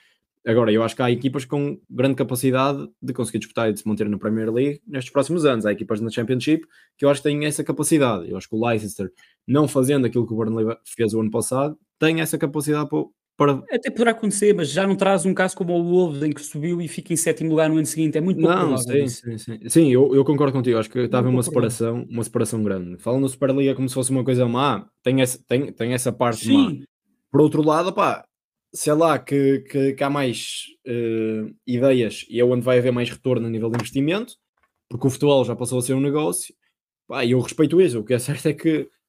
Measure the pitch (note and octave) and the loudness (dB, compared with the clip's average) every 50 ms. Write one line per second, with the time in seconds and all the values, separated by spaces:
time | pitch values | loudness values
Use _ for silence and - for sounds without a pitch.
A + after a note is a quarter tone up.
0 | _ _ _ _ _ _ _ _ - - A2+ B2 A#2 A2 G#2+ A2 A2+ A2+ - - | _ _ _ _ _ _ _ _ -2 2 2 4 4 4 4 2 2 0 -2 0
1 | C3 B2 A#2+ A#2+ B2 C3+ B2+ D3 B2+ - - C#3+ C#3+ C#3+ - - _ - B2+ A#2+ | 0 0 0 0 -2 -2 -4 -4 -6 -4 -4 -4 -4 -4 -6 -10 _ -8 -4 0
2 | B2+ C3+ C3+ B2 C3+ - C3 A#2+ - C3+ B2+ C3 C3 C#3+ C#3+ C#3 C#3+ - _ _ | 0 0 0 0 -2 -4 -4 -2 0 0 2 2 0 0 -2 -4 -8 -14 _ _
3 | - B2+ C3+ - A#2+ G#2+ - A2 - - - - A#2 A2 G#2 G#2 - G#2+ G#2+ G#2 | -10 -8 -6 -6 -6 -4 -6 -6 -8 -6 -4 -2 0 0 -2 -2 -4 -4 -4 -2
4 | A2 G#2 G2+ F#2+ - G#2+ A2 A2 A2 A2 A2 A#2+ C3+ C#3+ C#3+ - _ - D3+ C3+ | -2 -2 -4 -4 -4 -4 -4 -2 -2 -2 0 0 0 -2 -2 -6 _ -10 -10 -10
5 | B2 - - C#3+ C3+ - E3 F3 D3+ D3 B2+ A2+ G#2+ G#2 G#2 F#2+ A2 - A2+ G#2 | -8 -4 -2 -2 0 0 0 0 2 2 2 2 0 -2 -2 -4 -4 -6 -6 -4
6 | A2+ A2+ - - A2+ G#2 C3 B2 B2 D3 D#3 E3 - - _ _ _ _ _ _ | -4 -6 -4 -4 -4 -2 -2 -2 0 0 0 0 -2 -6 _ _ _ _ _ _
7 | D3 C#3 C#3+ C#3 - D3+ D3 D3 D3 D3+ D3 - D3 - D#3 C3+ D3 - E3 D3+ | 2 2 2 2 0 -2 -2 -2 -2 -4 -4 -4 -4 -4 -4 -4 0 2 2 4
8 | C#3 B2 A2 F#2 E2+ - F#2 F#2+ - - - A2 A#2 A#2+ A#2 G#2+ G#2+ G2+ - - | 4 2 0 -2 -4 -6 -8 -10 -8 -6 -4 -2 0 0 0 -2 -4 -6 -8 -8
9 | G2 F#2 - _ _ _ _ _ _ - B2 D3 D3+ C#3 - C#3 B2+ C3 D3 C#3 | -10 -10 -12 _ _ _ _ _ _ 0 2 2 2 2 2 2 2 2 2 2
10 | B2+ A2+ A2+ B2 A#2 - A2+ A2 A2+ A2 A2+ A2+ A2 A2 A2+ - _ - - - | 0 0 0 -2 -2 -2 -2 -4 -2 -2 0 0 0 -2 -2 -6 _ -12 -4 -2
11 | A#2 G#2+ G#2+ A2+ A2 G#2+ A2 A#2 G#2+ - B2+ C3 C#3 D3 D3+ - _ _ _ - | -2 0 0 0 0 0 -2 -2 -2 -2 -2 -2 -2 -2 -4 -8 _ _ _ 0
12 | D#3 D#3 D#3+ E3 D#3+ D#3 - D3 E3+ D3 D3+ D#3 C#3 D3+ D3+ D3+ D3+ D3 D3+ D3+ | 0 2 2 0 -2 -2 -2 -2 -2 -2 -2 -4 -2 0 0 -2 -2 -2 -2 -4
13 | D3 - _ _ _ _ _ - D3 C#3+ C#3 C3 - - G#4+ A#3+ - C4 - - | -4 -6 _ _ _ _ _ 2 4 4 2 2 -2 -4 -4 -4 -4 -4 -2 0
14 | A#3 A#3 A3 A3+ - G3+ - - G#3 G#3 G3+ F3 E3 C3+ C#3 F3 G3 G3 F#3+ G3 | 2 2 2 0 -2 -2 0 2 4 4 4 4 0 -2 0 0 0 0 0 2
15 | G3 F#3+ G3 F#3+ - F#3+ F#3 - F#3 F#3 - - F#3+ E3+ F3 E3+ E3+ F3 F3 F#3 | 2 2 2 2 2 0 0 0 0 -2 -2 -4 -4 -2 0 0 0 2 2 2
16 | F#3 E3 C#3+ C#3 D3+ D#3 C#3+ - - - - D3+ D3 E3+ F3 F3 F3 D3+ - - | 2 2 0 -2 -2 -4 -4 -4 -8 -12 -10 -6 -4 -4 -4 -4 -4 -6 -10 -10
17 | - - E3+ D3+ - E3+ D#3 - E3 D#3+ D#3+ D#3 D#3+ D#3 D#3+ D#3+ D#3 - - D#3 | -6 -4 -4 -2 0 0 -2 0 -2 0 2 2 2 2 2 0 0 0 -2 -2
18 | D#3+ D3+ D3+ D#3 D#3 F#3+ F#3 - D#3+ E3 F3 F#3 F3+ D#3 C3 B2+ B2 B2 B2+ C#3+ | 0 0 0 0 0 0 0 2 2 2 2 2 2 0 0 -2 -2 0 0 0
19 | C#3+ C3 A#2+ - - A#2+ A2+ G#2+ - - A2+ A2 - A2+ - E3 E3 C#3+ B2 B2 | 0 0 -4 -8 -10 -10 -10 -10 -10 -12 -12 -10 -6 2 4 6 6 6 6 6
20 | C#3 C3+ B2+ C3+ C3+ C#3+ D3+ C#3 D3 C#3 B2+ C3+ A#2+ B2+ A#2 A2 G#2+ - - B2+ | 6 6 4 4 4 4 2 2 2 2 2 2 2 2 2 2 0 -2 -2 -2
21 | B2 A#2+ B2+ B2 A#2+ B2+ B2+ B2+ A#2+ - - B2 A#2+ A2 A#2 - A#2 A2+ A#2 A#2+ | -2 0 0 2 2 2 2 2 0 0 0 0 0 0 0 -2 -4 -4 -4 -6
22 | A#2+ - A2+ A#2 A2 A2+ - A#2 A#2 A#2 - A2+ G#2+ G2+ F#2+ F#2+ F2+ F2 F2+ F2+ | -8 -8 -6 -6 -6 -4 -2 -2 -2 -2 -2 -2 -2 -2 -2 -4 -8 -10 -12 -8
23 | - A#2 B2 C3+ C#3 C3 C3 - C#3+ C3 C3 C#3 C#3 C3+ C3 C3 C3 C3 C3 C3+ | -4 -2 0 0 0 -2 -2 -2 0 0 2 2 2 0 0 0 -2 -4 -2 -4
24 | B2+ C3 C3+ C3 B2 C3 B2+ B2 B2 A#2+ A#2 B2 C#3 C#3+ A#2 G2 - - _ _ | -2 -2 -2 0 0 0 2 2 2 0 0 0 0 0 0 -2 -6 -10 _ _
25 | - B2 C3 C3+ C3 B2+ B2+ - _ - A#2+ B2+ C#3+ F2+ F#2 - A2+ A#2 B2+ B2 | -2 0 2 2 2 0 -2 -6 _ -2 -2 -2 -2 -4 -6 -6 -4 -2 -2 -2
26 | - B2+ - - B2 A#2+ A#2 A2 - A2+ C4+ C#4+ C4+ G3+ D3+ C3 - - _ _ | -2 -4 -2 0 0 0 0 0 0 4 4 4 4 2 0 -6 -12 -18 _ _
27 | _ _ _ _ _ _ - C#3 D#3 D3+ D3+ D3+ D3+ D#3 D3+ D#3+ F3 F#3+ F3 G#3 | _ _ _ _ _ _ 4 4 4 4 4 2 2 2 2 2 0 0 0 0
28 | F#3 C#3 G#2+ - - _ _ _ _ _ _ _ _ _ - - - D3+ D3+ D3+ | 0 0 0 -4 -8 _ _ _ _ _ _ _ _ _ -12 -4 0 0 2 4
29 | E3 E3 D3 B2+ - - C#3+ C#3 C#3 C3+ C#3 C3 C3+ - - C#3+ C3+ C#3 C3+ C3+ | 4 4 2 0 -2 -2 0 2 4 4 2 2 -2 -4 -2 0 0 0 0 0
30 | C#3+ C#3 C#3+ C#3+ C#3 B2+ A2 A2 - - - - - - - _ - C3 A#2+ A#2+ | -2 -2 0 0 -2 -2 -2 -4 -8 -10 -12 -12 -14 -16 -20 _ -10 -8 -6 -4
31 | A#2 A2+ A2+ A2+ A2 A2 A2 A2 A2 A2 - _ _ - B2 A#2+ B2+ C#3 C3 B2 | -4 -2 -2 -2 -2 -2 -4 -4 -6 -8 -12 _ _ -4 0 2 4 4 4 4
32 | A2+ G#2 - - - - A2+ A#2 B2 B2 B2+ B2 A2+ B2+ B2+ B2 A#2+ B2+ A#2+ B2 | 2 -2 -4 -8 -12 -6 0 2 2 2 2 2 2 2 2 2 2 2 0 0
33 | A#2+ A#2 - - - C3 B2+ A#2 A2+ A#2 A2+ A2 A2+ A2+ A2+ A#2+ G#2+ - - C3+ | -2 -4 -6 -6 -4 -2 -2 -2 -2 -4 -4 -4 -4 -4 -4 -4 -6 -4 -4 -2
34 | C#3 D3+ F3 G#3 A#3+ B3 - _ _ _ _ _ _ _ _ _ _ - - A#2+ | -2 0 -2 -4 -4 -8 -14 _ _ _ _ _ _ _ _ _ _ -14 -6 -2
35 | - C3+ B2+ - C#3+ D3 C#3+ C3+ B2 B2 A#2 - B2 A2+ C3 B2+ B2 B2+ C3 C3 | -2 -2 0 0 2 4 4 4 2 0 -2 -6 -4 -4 -2 -2 -2 0 0 0
36 | C#3 C#3+ C#3 D#3 D#3 E3+ F3+ - - - - _ _ _ _ _ _ _ _ _ | 0 0 0 0 -2 -2 -4 -6 -8 -12 -16 _ _ _ _ _ _ _ _ _
37 | _ - - C3+ B2 A#2 B2 B2+ A#2 - - - D#3 C3+ E3 F3 F#3+ D#3+ A#2+ A2+ | _ -10 -6 -2 0 2 2 2 0 0 0 0 2 4 4 4 4 4 2 -2
38 | G#2+ - B2+ A#2+ B2 - C#3+ B2 - D#3+ D3 D#3 - E3 D#3 D3+ C3+ - _ _ | -2 0 -2 -2 0 -4 -6 -2 -2 -2 -2 0 0 0 0 0 -2 -6 _ _
39 | _ | _